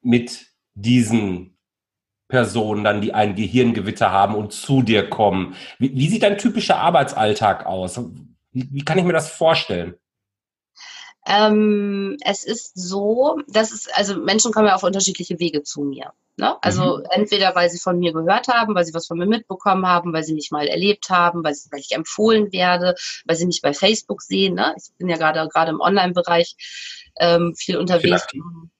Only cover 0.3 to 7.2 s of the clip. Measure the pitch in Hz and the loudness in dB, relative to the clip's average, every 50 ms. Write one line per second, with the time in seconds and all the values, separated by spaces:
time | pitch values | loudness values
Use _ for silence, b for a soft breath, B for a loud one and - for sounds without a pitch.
0.3 | - - - _ _ _ _ _ _ 101 98 117 123 127 117 104 113 113 104 98 | -14 -18 -20 _ _ _ _ _ _ -6 0 2 4 4 4 2 0 0 0 -2
1.3 | 92 90 90 - _ _ _ _ _ _ _ _ _ _ _ _ _ _ _ _ | -6 -6 -10 -16 _ _ _ _ _ _ _ _ _ _ _ _ _ _ _ _
2.3 | - 127 117 98 95 117 107 104 104 104 104 104 101 104 104 107 - 110 107 104 | 0 0 0 2 -2 -4 -2 -2 -4 0 0 0 0 0 -2 -2 0 0 0 0
3.3 | 95 98 110 92 110 127 123 120 110 110 92 104 107 - 117 98 92 98 101 101 | -2 -4 -4 0 2 2 4 4 2 -2 -4 -6 -2 0 0 2 4 4 2 2
4.3 | 107 104 107 101 - - - - 139 135 123 104 113 101 95 - - - 107 101 | 0 -4 -6 -6 -10 -12 -2 0 2 2 4 4 2 2 2 0 0 2 2 2
5.3 | 92 95 90 90 B B B B B B 123 139 143 127 139 160 220 214 226 202 | 2 0 -4 -6 B B B B B B -4 -2 0 0 0 0 2 2 2 2
6.3 | 202 202 - 233 - 226 - - 175 - - 170 175 151 139 - - - | 2 2 -2 -2 0 0 0 0 0 2 2 2 2 2 2 2 0 0